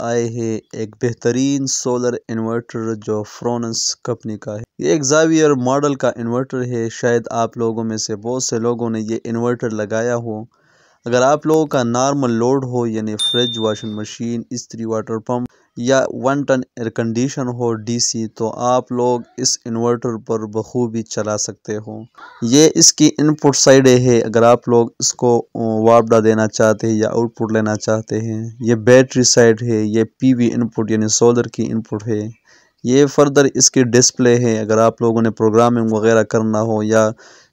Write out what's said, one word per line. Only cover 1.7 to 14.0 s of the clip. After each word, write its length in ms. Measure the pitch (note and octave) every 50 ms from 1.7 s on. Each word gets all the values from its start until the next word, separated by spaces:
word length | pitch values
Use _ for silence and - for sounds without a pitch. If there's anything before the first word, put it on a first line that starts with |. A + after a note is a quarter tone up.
| - - - C3 B2 B2 B2 B2 A#2+ - - -
इन्वर्टर 640 | A2+ A2+ A2+ A2+ A#2 A#2 A2+ - - A#2 A2 A2+ A2+
जो 280 | G#2+ G#2+ - G#2+ G#2+ G#2
फ्रोनस 760 | - - - - A#2+ A#2+ A#2+ A#2 A2+ A2+ - - - - - _
कंपनी 320 | B2+ A2+ - - A2+ G#2+
का 160 | G2+ - - G#2
है। 100 | G#2+ A#2 - _ -
ये 120 | - C#3+ E3+
एक 120 | D#3+ C#3
Xavier 520 | C3 D3 D#3 D#3+ D#3+ D#3+ D#3 D#3 D3 D3
मॉडल 380 | B2+ B2 B2 C3+ C#3+ C#3+ D3 C#3
का 180 | C3 - B2 - -
इन्वर्टर 440 | A#2 A#2 A#2+ B2 C3 C3 - B2+ B2
है। 280 | B2 B2 A#2 A2+ A2+
शायद 340 | - - - A#2+ A#2+ A#2 A2 - -
आप 260 | A#2 A2+ A2 - A#2+
लोगों 260 | A#2 A2+ A2+ A2+ A2+
में 140 | A2+ A2 A2
से 180 | - - A2
बहुत 280 | G2+ G#2 A#2 B2+ C3 B2+
से 140 | - B2+ A2+
लोगों 320 | A2+ A#2+ B2 A2+ A#2+ A#2
ने 100 | A2+ A2
ये 200 | A2 G#2+ A2+ - -
इन्वर्टर 440 | A#2+ A2+ A2+ A#2 A#2+ A#2+ A#2+ C3 A#2
लगाया 440 | G#2+ G#2+ G#2+ G2+ A2 A2 A2+ B2 A#2+
हो। 340 | A#2+ A#2 A#2 G#2+ G#2+ A2+ - _ _ _ _ _ _ _ _ _ _ _
अगर 160 | A#2 A#2+ B2 B2
आप 240 | C3+ D3+ D3 -
लोगों 200 | D#3 D#3+ D#3+ D#3
का 160 | C#3 - C3+ A#2+
नॉर्मल 480 | A#2 A#2 B2 C3 C#3 C#3+ C#3+ C#3 A#2+
लोड 340 | A#2 A2+ A#2 B2 C3+ C#3 C3
हो, 220 | B2 B2 B2 A#2+
यानी 280 | A#2 A2 A2 G#2+ G#2+ G#2+
फ्रिज, 440 | G#2 - - G2 A#2+ B2 A#2+ G2 A2
वॉशिंग 380 | A2 G#2+ G#2+ - - A2 G#2+
मशीन, 480 | G#2+